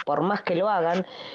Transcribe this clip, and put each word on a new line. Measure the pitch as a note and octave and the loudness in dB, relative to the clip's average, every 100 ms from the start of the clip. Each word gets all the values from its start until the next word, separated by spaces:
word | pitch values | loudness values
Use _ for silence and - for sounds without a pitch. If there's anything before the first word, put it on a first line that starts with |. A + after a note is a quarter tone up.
| - | 0
por | D3 | 0
más | F3+ G#3 | 2 0
que | - E3+ | 0 0
lo | G#3 | 2
hagan, | F#3+ E3 F#3 F3+ - - | 2 2 0 -2 -8 -14